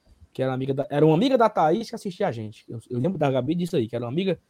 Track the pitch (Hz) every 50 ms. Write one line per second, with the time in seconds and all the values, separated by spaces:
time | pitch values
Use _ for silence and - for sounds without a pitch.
0 | _ _ - _ - _ - - 131 131 131 131 131 139 135 139 135 - 139 143
1 | 156 156 156 175 254 269 262 233 226 214 - 190 160 156 180 226 220 - 226 208
2 | - 196 170 - 202 165 110 117 107 107 - - _ - - 113 - - 123 120
3 | 131 185 190 156 147 135 135 127 123 147 170 175 175 165 185 143 113 113 120 117
4 | 120 117 135 175 196 190 165 - _